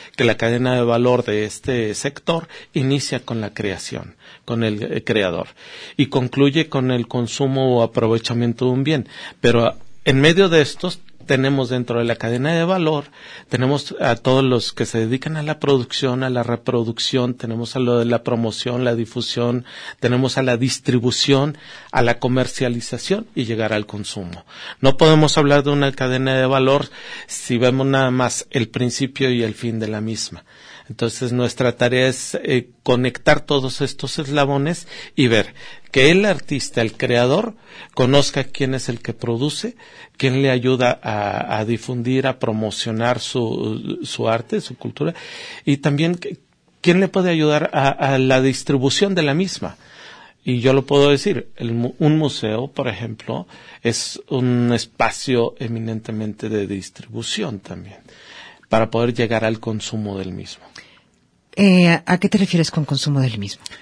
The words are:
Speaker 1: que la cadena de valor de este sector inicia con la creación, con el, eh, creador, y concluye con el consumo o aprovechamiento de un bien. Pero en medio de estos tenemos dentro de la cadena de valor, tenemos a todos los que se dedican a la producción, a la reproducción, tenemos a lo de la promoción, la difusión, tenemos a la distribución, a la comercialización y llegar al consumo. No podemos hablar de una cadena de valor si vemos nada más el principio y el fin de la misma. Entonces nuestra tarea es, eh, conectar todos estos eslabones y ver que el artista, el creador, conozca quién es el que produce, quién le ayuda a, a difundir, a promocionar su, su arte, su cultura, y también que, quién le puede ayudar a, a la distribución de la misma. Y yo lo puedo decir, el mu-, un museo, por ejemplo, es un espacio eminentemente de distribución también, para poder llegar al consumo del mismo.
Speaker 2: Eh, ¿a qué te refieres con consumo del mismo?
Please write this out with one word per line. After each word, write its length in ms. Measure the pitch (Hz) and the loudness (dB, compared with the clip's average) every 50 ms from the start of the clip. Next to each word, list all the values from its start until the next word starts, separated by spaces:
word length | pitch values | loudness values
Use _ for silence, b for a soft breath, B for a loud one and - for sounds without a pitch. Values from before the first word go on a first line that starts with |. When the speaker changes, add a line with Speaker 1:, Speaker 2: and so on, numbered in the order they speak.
| B B B | B B B
Speaker 1:
que 80 | - 123 | 2 2
la 100 | 113 107 | 2 4
cadena 400 | - 117 117 120 120 127 127 127 | 2 0 0 2 2 2 2 2
de 60 | 123 | 2
valor 420 | 120 117 117 117 120 123 123 123 117 | 2 2 2 4 4 4 4 2 2
de 220 | 107 104 107 107 | 0 -2 -2 -2
este 480 | 104 - - - - 127 120 110 107 101 | -4 -6 -8 -6 -4 -2 -2 -2 -2 -4
sector 540 | - - 139 - - - - 170 165 165 B B B B B - | -4 -6 -8 -8 -6 -4 -2 -2 -2 -4 B B B B B -4
inicia 480 | 165 131 135 139 139 - - 135 123 | -2 0 0 0 0 -2 -4 -6 -8
con 180 | - - 117 113 | -6 -6 -6 -6
la 140 | 107 98 - | -6 -6 -8
creación, 640 | - 107 98 92 - - - 64 57 - - - b b b b b b | -6 -6 -6 -6 -6 -10 -10 -10 -10 -12 -14 -18 b b b b b b
con 200 | - 117 117 113 | -6 -2 0 0
el, 200 | 110 107 104 - | 0 0 -2 -4
eh, 200 | - - 113 - | -4 -6 -6 -2
creador, 420 | - 110 107 98 90 85 87 - - - B B B B B B B B | 0 0 0 0 0 -2 -4 -6 -8 -12 B B B B B B B B
y 120 | B 135 | B -2
concluye 600 | - - 135 127 123 - 135 139 143 135 165 151 | 0 2 -2 -2 0 2 4 4 4 4 2 -2
con 240 | 156 - 135 127 127 | 0 -2 -2 0 0
el 160 | 127 120 117 | 0 0 -2
consumo 720 | - - 123 120 113 - - 139 135 131 135 131 131 123 | -2 -4 -4 -4 -4 -2 -2 -2 0 2 2 2 4 4
o 60 | 120 113 | 4 2
aprovechamiento 800 | 113 - 120 113 110 113 113 - - 120 120 120 120 113 - 127 | 2 2 0 2 2 2 0 0 -2 -2 0 0 0 0 0 0
de 60 | 127 | 0
un 120 | 127 135 135 | 0 0 0
bien. 240 | 156 160 135 107 B B B B B B B | 0 0 -2 -2 B B B B B B B
Pero 340 | - 120 117 117 113 - - - - - - - - | 2 4 4 6 4 2 0 -2 -14 -14 -12 -4 0
en 160 | 147 131 135 | 2 4 6
medio 300 | 143 165 170 190 196 180 | 6 6 6 6 4 6
de 120 | 165 156 | 6 4
estos 380 | 143 - - - - 180 - - - - - - - | 4 2 -2 -6 -6 -6 -6 -8 -16 -20 -20 -14 -2
tenemos 420 | - - 135 131 135 139 139 127 120 | 0 0 2 2 2 0 0 0 -2
dentro 300 | 127 123 120 123 117 117 | -2 -4 -2 -2 -2 0
de 60 | 117 | 0
la 100 | 117 113 | 0 -2
cadena 400 | - - 113 120 123 135 156 170 | -2 -2 -4 -2 -2 -2 0 0
de 80 | 165 165 | 0 0
valor, 400 | 175 190 185 160 156 156 143 139 - B B B B B B B B | 0 0 0 0 0 0 -2 -6 -8 B B B B B B B B
tenemos 440 | - 120 127 131 147 139 - - - - | -2 0 2 2 2 0 -2 -6 -6 -2
a 140 | - 131 117 | 0 0 0
todos 280 | - - 131 131 135 135 | 2 2 2 4 4 4
los 300 | 127 127 113 110 - - | 4 2 0 -2 -4 -4
que 140 | - 113 | -6 -6
se 100 | - - 113 | -2 -2 -2
dedican 360 | 113 110 127 131 - 151 160 | -2 0 -2 -4 -4 -6 -6
a 60 | 156 147 | -6 -4
la 160 | 156 151 - | -6 -6 -2
producción, 640 | - 143 139 127 117 - - - 139 131 123 131 131 | 2 2 2 2 2 -2 -4 -2 -2 -2 0 0 -2
a 60 | 127 | -2
la 100 | 127 123 | -2 -2
reproducción, 920 | 117 120 117 117 - 127 120 120 113 113 113 - - - - 131 123 123 123 | -2 -2 -4 -4 -2 -2 0 0 0 -2 -4 -6 -4 -2 0 0 0 0 -2
tenemos 400 | - - 113 113 113 117 113 - | -6 -6 -6 -6 -6 -6 -6 -4
a 40 | 131 | -2
lo 200 | 127 120 120 120 | 0 2 2 2
de 60 | 117 | 2
la 180 | 120 120 113 - | 2 0 0 0
promoción, 600 | 123 120 117 117 110 107 - - 127 120 123 127 | -2 0 0 0 -2 -4 -4 -6 -4 -2 0 0
la 120 | 120 117 | 0 0
difusión, 680 | 117 113 - - 123 110 - - 120 120 120 123 123 120 B B B B B B B | -2 -4 -6 -6 -6 -6 -4 -2 -2 -2 0 -2 -2 -6 B B B B B B B
tenemos 400 | - 120 123 127 131 127 - 135 | 0 2 2 2 2 2 0 0
a 20 | |
la 160 | 131 127 120 | 0 0 2
distribución, 1000 | 117 131 127 - - - - 127 120 110 123 - - - 139 139 135 143 151 143 B B B B B B B | 2 0 -2 -2 -2 -2 0 2 2 2 2 0 0 2 4 4 4 4 0 -4 B B B B B B B
a 100 | - 131 | 0 2
la 160 | 120 117 120 | 2 2 0
comercialización 1120 | - - 123 127 131 123 - - - 131 120 120 120 - - 127 117 - - 190 214 220 - - | 0 0 0 0 0 0 -2 -2 -2 -2 -2 -2 -4 -6 -8 -10 -8 -4 -4 -4 -4 -4 -8 -6
y 100 | - 120 | -6 -4
llegar 280 | 110 113 110 110 107 110 | -4 -2 -2 -2 -2 -2
al 120 | 104 104 | -2 -4
consumo. 580 | - - 104 101 - - 104 92 87 87 90 - B B B B B B B | -6 -10 -12 -10 -10 -10 -10 -10 -12 -12 -16 -18 B B B B B B B
No 160 | 135 135 - | 4 4 6
podemos 400 | - 160 156 156 151 151 143 - | 8 8 8 8 8 6 6 4
hablar 240 | 160 143 143 143 147 135 | 4 4 4 4 4 4
de 60 | 147 | 2
una 220 | 143 143 143 139 | 2 2 0 0
cadena 440 | 135 - 131 127 131 131 131 131 131 | -2 -2 -2 -2 0 0 0 0 2
de 120 | 131 131 | 2 2
valor 420 | 131 135 135 131 131 139 143 135 - B B B B B B B | 2 2 2 4 4 2 2 0 -4 B B B B B B B
si 320 | B - - - - 123 113 | B -12 -12 -4 -2 0 2
vemos 260 | 127 123 131 135 135 | 2 2 2 2 0
nada 240 | 135 135 135 135 127 | 2 2 2 2 2
más 380 | 127 127 127 117 - - - - | 2 0 0 0 -2 -6 -10 -4
el 200 | - 135 110 - | -2 -2 -2 -2
principio 600 | - 123 127 123 - - 139 131 - - 135 127 | -2 -2 -2 -2 -2 -2 -4 -4 -2 -2 0 0
y 120 | 123 120 113 | 0 0 -2
el 100 | 107 104 | -2 -4
fin 240 | - 123 117 110 | -6 -6 -6 -4
de 100 | 110 110 | -4 -4
la 140 | 104 110 107 | -4 -4 -6
misma. 440 | 107 110 110 104 - - 87 - _ b b b b b b b b b | -6 -6 -6 -6 -8 -10 -12 -18 _ b b b b b b b b b
Entonces 420 | 110 - 120 113 - - 131 117 | -6 -4 -4 -4 -2 -4 -4 -2
nuestra 440 | 120 123 123 117 - - 127 120 117 | -2 0 -2 -2 -2 0 0 0 2
tarea 320 | - 123 123 127 127 127 | 2 0 2 2 2 2
es, 260 | 131 123 - - - - - - | 2 0 -2 -8 -8 -8 -6 -2
eh, 280 | 165 135 123 - - _ _ | 0 0 0 -2 -4 _ _
conectar 600 | - - 123 123 127 123 - - - 156 147 143 | 0 0 2 2 2 -2 -2 0 4 4 4 4
todos 400 | - - 147 139 131 131 - - | 2 -2 -2 -2 -2 -2 -4 -4
estos 360 | 143 131 - - - 131 - | -4 -4 -4 -8 -8 -8 -6
eslabones 720 | 170 151 131 147 147 139 139 143 139 139 160 175 - - B B B B B B | -6 -6 -2 0 0 2 2 2 0 0 -2 -4 -6 -8 B B B B B B
y 120 | - 131 | 2 4
ver 260 | 117 117 107 95 - B B B B B B B B | 4 4 4 2 0 B B B B B B B B
que 180 | - 135 131 156 | 2 4 6 6
el 160 | 175 190 208 | 6 6 4
artista, 560 | 208 170 - - - 147 127 - - - 120 | 2 0 -2 -2 -4 -4 -4 -4 -4 -2 -2
el 120 | 113 107 - | -2 -2 -2
creador, 640 | - 135 123 120 120 123 127 143 196 226 226 - B B B B B B B B | -4 -2 2 2 4 4 4 2 2 0 -4 -8 B B B B B B B B
conozca 500 | - 127 123 143 147 139 - - 143 131 | 0 2 6 6 4 4 4 0 -4 -4
quién 280 | - - - 139 127 131 | -4 -4 -4 -2 -2 -2
es 160 | 127 - - | -4 -4 -6
el 100 | 117 113 | -8 -6
que 140 | - 120 113 | -6 -10 -8
produce, 640 | - - 120 117 117 139 151 - - - 240 - B B B B B B B B | -6 -4 -4 -2 -2 -2 -2 -4 -4 -8 -10 -10 B B B B B B B B
quién 240 | - 135 131 127 135 | -2 0 0 2 2
le 80 | 139 135 | 2 2
ayuda 500 | 127 127 120 127 131 120 123 123 - - - | 2 2 2 2 2 2 2 2 0 0 -4
a, 560 | 120 107 104 104 101 98 - - - - 110 | -6 -4 -2 -2 -2 -2 -4 -4 -4 -4 -4
a 60 | 110 | -2
difundir, 600 | 110 117 107 - - 127 123 117 123 131 131 127 | -2 -4 -4 -4 -8 -6 -4 -2 0 0 0 0
a 140 | 135 127 - | -2 -2 -2
promocionar 800 | 123 117 107 107 110 104 - - - 117 113 110 117 123 123 120 | -2 -2 -2 -2 -4 -4 -4 -6 -6 -4 -2 0 0 0 0 -2
su, 800 | - - - 127 117 110 - - 113 110 110 120 - - - - - | -4 -4 -4 -2 -2 -2 -4 -4 -4 -4 -6 -6 -6 -8 -8 -8 -8
su 240 | - - - 113 113 | -10 -6 -4 -2 0
arte, 320 | 113 117 117 - 220 208 | 0 -2 -2 -4 -6 -6
su 140 | - - 123 | -6 -8 -14
cultura, 360 | - - 113 - - 147 165 170 B B B B B B B B B B | -12 -12 -10 -6 -4 -6 -6 -6 B B B B B B B B B B
y 140 | 151 139 | -2 -2
también 380 | 139 - 151 143 147 165 170 175 | 0 0 0 0 2 0 0 -2
que, 220 | 175 - - 175 - _ _ _ _ _ _ _ - | -4 -6 -12 -12 -14 _ _ _ _ _ _ _ -2
quién 180 | - 170 170 190 | 2 4 4 4
le 80 | 196 | 4
puede 220 | - - 190 180 180 | 2 2 0 2 2
ayudar 400 | 170 160 151 151 147 147 156 - - | 2 2 4 4 4 2 0 0 0
a, 160 | 147 135 139 | 2 2 2
a 280 | 156 - 147 135 139 | 2 2 0 0 2
la 240 | 131 131 131 131 131 | 2 4 4 4 4
distribución 720 | 131 135 127 - - - 143 131 127 135 - - 196 196 190 | 4 2 0 -2 -2 -2 0 2 2 0 2 2 0 0 2
de 80 | 175 156 | 0 0
la 100 | 143 139 | 0 0
misma. 420 | 165 196 175 - - - 82 - B B B B B B B B B B B B B - | 0 -2 -2 -4 -8 -10 -10 -12 B B B B B B B B B B B B B -4
Y 160 | 127 123 120 | -2 -2 2
yo 140 | 113 131 131 | 4 4 4
lo 120 | 139 135 | 4 2
puedo 220 | - 143 143 143 143 | 4 4 6 6 6
decir, 380 | 143 139 - 208 170 120 - - - | 4 2 2 -2 -2 -2 -4 -10 -12
el 180 | - - 117 117 | -8 -6 -4 -2
mu-, 220 | 117 120 127 - - | -2 -2 -4 -2 0
un 180 | 165 151 156 | 2 2 4
museo, 500 | 156 156 135 - - 117 110 107 113 131 139 | 4 2 0 -2 -4 -4 -4 -2 -4 -6 -6
por 160 | - - 131 | -6 -4 -4
ejemplo, 600 | 123 95 90 117 113 110 - - - 123 - 180 B B B B B B B B | -4 -4 -6 -8 -10 -10 -12 -10 -8 -8 -8 -8 B B B B B B B B
es 360 | 117 117 - - - - - - - | -2 -2 -2 -6 -8 -12 -14 -8 -4
un 420 | 147 127 127 123 123 120 120 120 120 | -2 0 0 2 2 2 2 2 0
espacio 800 | 113 - - _ - 120 110 - - - 139 127 117 113 - - - | 0 -2 -6 _ 0 0 0 0 -4 -4 0 0 0 0 -2 -4 -8
eminentemente 920 | 131 117 113 113 113 113 110 110 113 - 107 107 110 107 101 - 110 107 | -8 -8 -6 -6 -6 -6 -8 -8 -8 -8 -8 -6 -6 -8 -8 -8 -8 -4
de 160 | 110 104 101 | -4 -4 -4
distribución 920 | 95 101 95 92 - _ - - - 113 117 117 - - 214 202 147 107 98 | -4 -6 -8 -10 -12 _ -20 -20 -12 -12 -10 -8 -6 -6 -6 -6 -6 -8 -10
también, 380 | - - 92 87 - 101 98 - _ B B B B B B B B B B B B B | -12 -14 -16 -16 -16 -18 -20 -20 _ B B B B B B B B B B B B B
para 220 | 110 113 113 - | 2 2 2 2
poder 220 | - 117 120 123 117 | 0 0 0 0 0
llegar 280 | 123 117 107 117 110 110 | 0 -2 0 0 0 0
al 160 | 110 113 110 | 0 -2 -2
consumo 600 | - 113 110 107 - - 117 110 104 101 98 95 | -6 -6 -6 -6 -6 -6 -6 -6 -6 -6 -6 -6
del 140 | 95 95 92 | -8 -8 -10
mismo. 320 | 98 98 - - - - b b b b b b b b b b _ _ _ _ _ _ _ - | -12 -12 -14 -18 -20 -20 b b b b b b b b b b _ _ _ _ _ _ _ 0
Speaker 2:
Eh, 440 | - 202 190 180 180 175 170 170 165 - | 4 4 6 6 6 6 6 4 2 2
¿a 120 | - 180 180 | 0 0 0
qué 100 | - 196 | 2 2
te 80 | - | 2
refieres 340 | 175 196 - - 165 156 - | 2 2 2 2 0 0 2
con 140 | - 165 143 | 0 -2 -2
consumo 340 | - 139 135 - 147 143 139 | 0 -2 -2 0 0 2 2
del 180 | 131 120 107 | 2 2 0
mismo? 240 | 101 98 98 - - B B B B | -4 -8 -10 -12 -14 B B B B